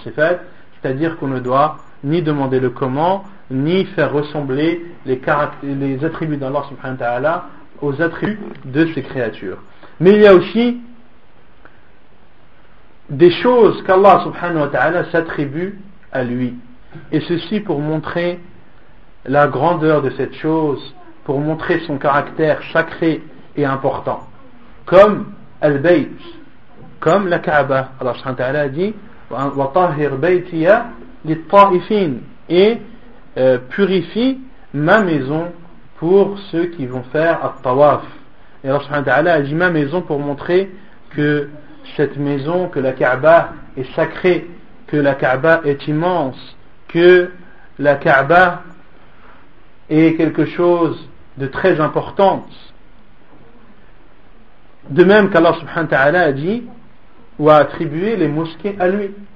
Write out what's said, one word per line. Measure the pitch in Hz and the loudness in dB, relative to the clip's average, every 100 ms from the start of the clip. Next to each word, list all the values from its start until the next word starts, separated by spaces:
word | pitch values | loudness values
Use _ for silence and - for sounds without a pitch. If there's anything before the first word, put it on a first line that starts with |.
Sifat, | 120 151 160 180 - - - - | -10 -2 0 0 -6 -20 -20 -8
c'est-à-dire | 143 131 165 160 | -6 -2 -4 -4
qu'on | 139 | -6
ne | 127 | -4
doit | 123 131 151 - - - | -2 0 0 -2 -16 -10
ni | 139 165 | -4 -2
demander | 156 147 135 131 | 0 -2 0 0
le | 127 | -2
comment, | 120 131 131 170 196 - - - | -2 -4 -2 0 -2 -6 -18 -8
ni | 131 147 185 190 | -4 0 0 0
faire | - 135 | -2 -2
ressembler | 139 147 156 139 131 160 170 - - 131 | -2 -4 -6 -4 -2 -2 -2 -8 -12 -6
les | 127 | -4
caract-, | - 147 143 - | -2 -2 -2 -6
les | 139 139 139 131 156 | -8 -4 -4 -2 -4
attributs | 165 160 147 | -4 -6 -4
d'Allah | 131 143 - | -4 -6 -6
subhanahu | 135 131 131 | -10 -10 -6
wa | 120 | -4
ta'ala | 123 147 175 - - - - | -2 -2 -2 -6 -16 -20 -8
aux | 143 135 | -6 -2
attributs | 165 - 208 214 - - 135 | -4 -2 -6 -6 -10 -14 -4
de | 131 165 | 0 0
ses | 160 | -2
créatures. | 127 135 117 - 98 95 - - - - | -8 -6 -6 -6 -10 -12 -14 -20 -20 0
Mais | 170 | 4
il | 208 | 8
y | 208 | 8
a | |
aussi | 180 - 220 240 240 - - - - - - - - - - - - - - - - - - - - - - - | 8 6 0 0 -2 -8 -20 -20 -20 -20 -20 -20 -20 -20 -20 -20 -20 -20 -20 -20 -20 -20 -20 -20 -20 -20 -20 -12
des | 139 175 | 4 6
choses | 165 247 247 196 - | 6 4 6 4 2
qu'Allah | - 190 202 180 | 2 6 6 6
subhanahu | 160 - 175 160 | 2 -6 -4 -2
wa | 143 | -2
ta'ala | 135 143 175 156 | 0 0 0 -2
s'attribue | 170 165 - 143 147 185 196 - - - | -2 -2 -4 -6 -6 -8 -8 -18 -20 -10
à | 135 | -6
lui. | 123 123 123 - - - - - - | -4 -2 -4 -6 -14 -20 -20 -18 -6
Et | 151 | -4
ceci | 151 165 - 214 | -2 -4 -4 -6
pour | 208 143 | -4 -4
montrer | 151 156 151 170 175 175 - - - - - - - - - | -2 -4 -4 -4 -4 -6 -12 -20 -20 -20 -20 -20 -20 -16 -2
la | 143 143 | 2 2
grandeur | 127 156 175 156 151 | 2 0 2 2 2
de | 135 | 0
cette | 123 123 - | -4 -6 -4
chose, | 156 160 156 131 - - - - - | -2 0 0 -4 -8 -18 -20 -12 -6
pour | 139 | -4
montrer | 151 156 - 170 - | -2 -4 -2 -2 -2
son | 139 | -2
caractère | 147 139 139 - 156 - - | 0 0 -2 -2 0 0 -2
sacré | 165 160 - 165 151 - - - - | -2 -2 -2 -2 -2 -6 -18 -12 -4
et | 139 | -2
important. | 135 143 - - 113 - - - - - - - | -2 -4 -4 -6 -8 -10 -18 -20 -20 -20 -18 2
Comme | 180 208 175 107 - - - | 6 6 4 -6 -14 -18 -2
Al-Bayt, | 151 139 160 170 123 - - - - - - - - - | 0 2 4 2 2 -8 -16 -18 -20 -20 -20 -20 -20 -4
comme | 160 190 190 | 0 2 2
la | 170 | -2
Kaaba. | 175 151 135 135 123 - | 0 0 2 0 -2 -6
Allah | 127 | -6
subhanahu | 120 135 127 | -6 -8 -4
wa | 127 | -4
ta'ala | 147 | -2
a | 143 | -4
dit, « | 135 196 220 - - - | -2 -4 -6 -14 -20 -12
Wa | 123 139 135 135 | -6 -4 -2 -2
tahhir | 180 180 147 143 131 | 2 0 0 -2 0
baytiya | 165 180 - 160 165 226 - - - - 151 | 0 0 -2 0 2 2 0 -12 -18 -12 -6
lit-ta'ifin » | 156 - 202 196 180 - 214 175 117 - - - | -6 2 4 6 4 0 0 0 -2 -10 -18 0
et, | 175 202 233 - - - - - - | 4 4 2 -6 -18 -20 -20 -10 0
euh, | 131 123 127 | 2 2 0
purifie | - 196 190 165 214 254 262 - - - | 0 0 0 -2 -2 -2 -2 -8 -20 -10
ma | 139 151 214 | -2 2 2
maison | 190 151 127 156 175 - - - - - | 2 0 -2 -4 -6 -10 -18 -20 -20 -6
pour | 165 196 196 - - | 2 4 4 -2 -6
ceux | 160 170 | -4 -4
qui | - 123 | -4 -8
vont | 127 | -8
faire | 123 151 165 160 | -6 0 0 0
at-tawaf. | 131 - 131 127 147 127 - - - - - - | -4 -6 -2 4 4 4 -4 -16 -20 -20 -20 -12
Et | 135 | -4
Allah | 139 | -4
subhanahu | 139 147 139 | -4 -4 0
wa | |
ta'ala | 131 170 | 2 2
a | 160 | 2
dit | 139 156 | 0 0
ma | 180 | 0
maison | 160 139 175 | 0 -2 -4
pour | 175 147 | -4 -6
montrer | 143 139 - 175 196 - - - - | -4 -6 -2 0 0 -6 -20 -20 -10
que | - 147 147 143 - - - - - | -2 0 0 -4 -10 -20 -20 -12 -4
cette | 147 135 | -2 -2
maison, | 143 143 139 180 175 | -4 -2 -2 -2 -2
que | 147 | -2
la | 131 | -4
Kaaba | 131 135 127 151 165 147 - - - | -2 -2 2 6 6 4 -6 -14 -12
est | 127 - | -8 -4
sacrée, | 156 - 185 165 - - - - - | -4 -2 0 0 -2 -14 -20 -20 -6
que | 151 | 0
la | 143 135 | 0 0
Kaaba | 143 131 160 165 147 | 0 2 2 2 2
est | 139 - | -4 -4
immense, | 151 175 175 135 - - - - - - | -2 0 -2 -4 -8 -16 -20 -20 -20 -6
que | 165 175 180 180 - - - - - | 4 6 6 4 -4 -20 -20 -18 -2
la | 139 139 | 0 2
Kaaba | 165 135 135 170 180 - - - - - - - - - - - - - - | 4 2 4 6 4 2 -10 -20 -20 -20 -20 -20 -20 -20 -20 -20 -20 -20 -2
est | 156 160 160 | 4 4 4
quelque | 156 143 151 | 0 0 -2
chose | - 175 175 160 - - - - - | 0 2 2 0 -2 -12 -20 -18 -10
de | 135 | -8
très | - 190 151 | -2 0 2
importante. | 151 151 - - 196 147 - - - - - - - - - - - - - - - - - - - - - - - - - | 0 -2 -4 2 2 2 -6 -18 -20 -20 -20 -20 -20 -20 -20 -20 -20 -20 -20 -20 -20 -20 -20 -20 -20 -20 -20 -20 -20 -20 -2
De | 139 | 4
même | 180 208 196 | 8 8 6
qu'Allah | 170 170 160 | 4 4 2
subhanahu | 131 175 | -4 -6
wa | 160 | -2
ta'ala | 143 143 175 | 2 4 4
a | 165 | 2
dit | 135 160 233 240 - - - - - - - | 0 -4 -6 -8 -16 -20 -20 -20 -20 -18 0
ou | 151 | 6
a | 151 | 6
attribué | 139 - 160 151 202 220 | 6 0 -6 -4 -2 0
les | 156 | -2
mosquées | 147 165 - 202 196 | -2 -6 -8 -8 -2
à | 180 | -2
lui. | 202 196 - - | -2 -4 -10 -18